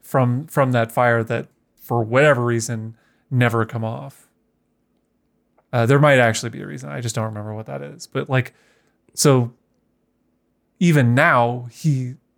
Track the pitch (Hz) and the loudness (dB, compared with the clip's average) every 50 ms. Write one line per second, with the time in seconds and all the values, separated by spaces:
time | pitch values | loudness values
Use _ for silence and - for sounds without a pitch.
0 | _ - - 139 127 120 120 127 156 160 - 151 139 127 123 120 113 113 - 135 | _ -4 0 0 2 2 0 -2 -4 -6 -2 0 0 2 2 0 0 0 0 0
1 | 123 120 117 117 113 113 117 120 - _ _ _ _ _ _ _ _ - 117 117 | 2 2 2 0 -2 -2 -4 -6 -6 _ _ _ _ _ _ _ _ -4 -4 -4
2 | 113 107 117 131 147 151 139 123 120 120 120 117 117 123 120 110 110 113 113 _ | -2 0 2 4 4 4 4 2 0 -2 -2 -2 -4 -6 -8 -8 -10 -12 -14 _
3 | _ _ _ _ _ - 139 123 123 117 113 117 113 - - 113 113 110 117 135 | _ _ _ _ _ -4 0 2 2 2 2 0 -2 -2 -4 -8 -8 -8 -8 -10
4 | 143 139 - _ _ _ _ _ _ _ _ _ _ _ _ _ _ _ _ _ | -14 -16 -18 _ _ _ _ _ _ _ _ _ _ _ _ _ _ _ _ _
5 | _ _ _ _ _ _ _ _ _ _ _ _ _ - - 120 117 117 139 143 | _ _ _ _ _ _ _ _ _ _ _ _ _ -6 -2 0 2 4 4 4
6 | 151 147 139 127 123 113 107 - - 117 - - 98 98 147 131 131 143 147 135 | 6 6 6 6 4 4 2 -2 -6 -10 -10 -12 -14 -12 -14 -14 -14 -12 -12 -8
7 | 120 117 - 120 110 110 110 104 104 107 107 107 110 - 143 139 143 - - - | -8 -6 -4 -4 -6 -6 -8 -10 -10 -10 -10 -12 -12 -12 -12 -12 -12 -14 -16 -18
8 | - - - 135 - - 135 127 127 - _ _ _ _ _ _ _ _ _ _ | -16 -10 -8 -8 -6 -2 -2 -2 -2 -4 _ _ _ _ _ _ _ _ _ _
9 | _ _ - - - 151 135 127 120 117 - _ _ _ _ _ _ _ _ _ | _ _ -6 0 4 4 4 4 2 0 -6 _ _ _ _ _ _ _ _ _
10 | _ _ _ _ _ _ _ _ _ _ _ _ _ _ _ - 190 175 156 147 | _ _ _ _ _ _ _ _ _ _ _ _ _ _ _ 0 2 4 4 4
11 | 127 117 120 131 151 170 147 127 120 120 123 123 120 120 - - - 156 143 131 | 4 4 4 4 2 4 4 2 2 0 -2 -6 -10 -14 -12 -6 -2 -2 -2 -2
12 | 127 123 127 - _ _ _ | -4 -8 -12 -16 _ _ _